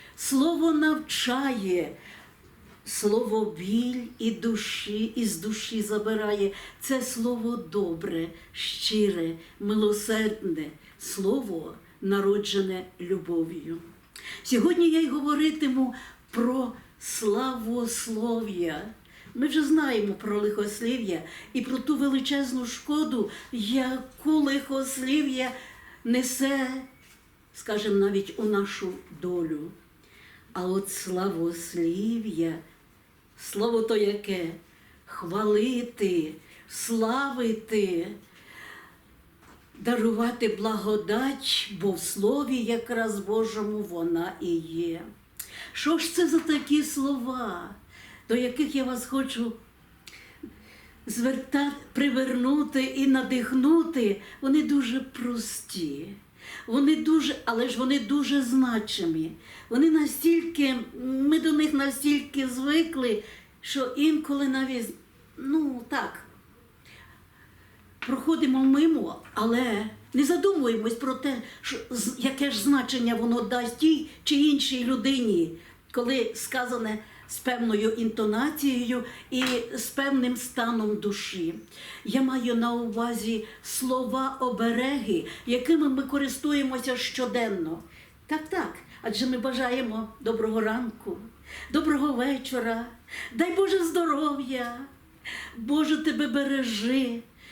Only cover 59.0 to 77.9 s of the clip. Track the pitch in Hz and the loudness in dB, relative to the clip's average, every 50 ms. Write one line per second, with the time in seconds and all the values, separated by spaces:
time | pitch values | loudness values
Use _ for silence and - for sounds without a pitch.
59 | 175 165 160 160 160 165 160 - - - - - - - 233 262 311 330 311 311 | -2 0 0 0 -2 -4 -6 -12 -18 -20 -20 -20 -8 -2 2 4 6 6 6 4
60 | 294 - - - - 330 339 330 339 - - 294 277 269 254 240 226 - - 247 | 2 0 0 2 4 4 4 4 2 0 0 0 2 2 2 0 -4 -8 -8 -8
61 | 247 262 269 262 277 294 311 311 - 320 294 302 311 302 302 269 277 277 269 - | -4 -2 0 2 4 4 4 4 4 4 4 4 4 4 2 2 2 0 0 0
62 | 294 294 294 277 - - - 277 262 254 240 254 269 285 302 339 330 330 302 262 | 2 2 2 2 0 -2 -2 -2 -2 -2 -2 -2 0 2 4 4 2 2 0 0
63 | 247 233 208 208 - - - - - - - _ - - - 277 254 247 - 269 | 0 0 0 0 -4 -8 -16 -20 -20 -20 -20 _ -10 -6 -4 -2 -2 -2 0 2
64 | 294 320 302 - - 277 277 277 285 262 262 269 269 262 262 240 220 - - - | 4 4 4 2 0 -2 -2 0 0 0 0 0 0 -2 -2 -4 -4 -6 -10 -14
65 | - - - - - - - - 262 269 302 320 294 269 254 240 233 - 294 247 | -20 -20 -20 -20 -20 -20 -16 -8 -2 0 0 2 2 0 -2 -6 -6 -4 -4 -4
66 | - - - - - - - - - - - - - - _ - - - - - | -4 -4 -8 -14 -18 -20 -20 -20 -20 -20 -20 -20 -20 -20 _ -20 -20 -20 -20 -20
67 | - - - - - _ _ - - - - - - - - - - - - - | -20 -20 -20 -20 -20 _ _ -20 -20 -20 -20 -20 -20 -20 -20 -20 -20 -20 -16 -10
68 | - 247 269 - - 320 320 - 302 254 262 262 262 269 269 285 320 320 311 247 | -4 -4 -4 0 2 2 2 4 4 4 4 6 6 6 6 6 6 6 4 4
69 | 180 165 - - - - - 214 214 233 233 247 254 233 208 202 220 214 - - | 0 -2 -6 -10 -14 -10 -4 0 2 2 2 2 2 2 0 -2 -2 -4 -8 -12
70 | - - - 247 294 - 349 - 381 392 392 311 254 233 226 208 214 233 226 - | -10 -2 2 4 4 4 4 4 4 4 4 4 2 2 2 2 0 -2 -2 -2
71 | 277 262 254 - - 277 254 226 - - - - - - 269 - - - 254 233 | -2 -4 -2 -2 -2 -2 -2 -4 -6 -10 -14 -12 -10 -8 -8 -8 -8 -6 -6 -4
72 | - 254 - - 240 269 269 - 285 277 226 208 - 285 285 262 233 - 262 247 | -4 -4 -2 -2 -2 -2 0 0 0 0 0 0 2 4 4 4 2 0 0 0
73 | 233 233 233 226 233 233 233 240 208 196 247 247 233 233 - - 311 320 311 277 | 2 2 2 2 2 2 2 2 0 0 -2 -2 -2 -4 0 4 4 4 4 4
74 | 311 - - - - - 294 277 294 302 285 - - - 269 247 240 247 262 226 | 0 -4 -12 -6 -2 2 4 6 6 6 6 4 2 0 0 0 0 0 0 2
75 | 208 269 277 254 240 214 190 170 165 165 - - - - - - _ - - 247 | 2 2 2 2 2 2 4 4 2 0 -2 -8 -16 -20 -20 -20 _ -6 -2 -2
76 | 240 240 269 247 220 - - - - - 254 254 247 233 247 233 226 214 214 214 | 0 2 2 2 0 0 -4 -6 -8 -6 -4 -4 -2 -2 -2 -2 -2 -4 -4 -6
77 | - - - - - - - - - 254 247 240 233 226 214 202 220 220 | -8 -12 -20 -20 -16 -14 -12 -4 -2 -2 0 0 2 2 2 4 2 2